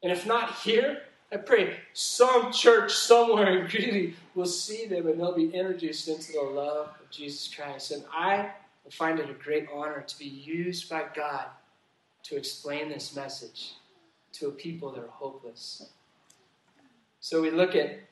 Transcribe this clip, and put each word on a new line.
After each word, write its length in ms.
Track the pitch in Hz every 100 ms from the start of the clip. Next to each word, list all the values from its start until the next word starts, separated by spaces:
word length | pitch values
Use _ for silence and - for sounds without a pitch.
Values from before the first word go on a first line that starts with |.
And 80 | 180
if 120 | 180
not 360 | 202 233 233 -
here, 420 | 196 226 269 285 - _ _
I 60 | 208
pray 440 | - 240 185 - -
some 600 | - - - 247 254 -
church 420 | - - 226 208
somewhere 640 | - - 233 233 208 196 185
in 100 | 170
Greeley 480 | 208 240 202 170 - -
will 120 | 185 180
see 400 | - - 214 226
them 200 | 180 160
and 140 | 160
they'll 140 | 175
be 200 | 170 160
introduced 540 | 175 190 175 165 151 160
into 240 | 156 -
the 80 | 156
love 480 | 139 139 147 151 151 -
of 120 | -
Jesus 420 | - 147 143 -
Christ. 360 | - 147 135 -
And 120 | 143 -
I 400 | 160 180 196 202 - _ _
will 100 | -
find 260 | - 160 160
it 100 | 139
a 60 |
great 340 | 131 - 151 151
honor 300 | 143 151 147
to 180 | - -
be 60 |
used 640 | 143 135 143 165 180 170 -
by 180 | 160 151
God 360 | - 147 139 - - _ _ _ _ _ _
to 140 | - 143
explain 500 | 135 - 147 147 151
this 260 | 143 -
message 600 | 139 135 - 113 - - - _ _ _ _ _
to 140 | - 147
a 40 |
people 380 | 139 170 165 143
that 120 | 127
are 40 | 117
hopeless. 840 | - 139 135 120 113 - - - _ _ _ _ _ _ _ _ _ _ _ _ _
So 220 | - 160
we 80 | 160
look 240 | 165 180
at 260 | 185 - - -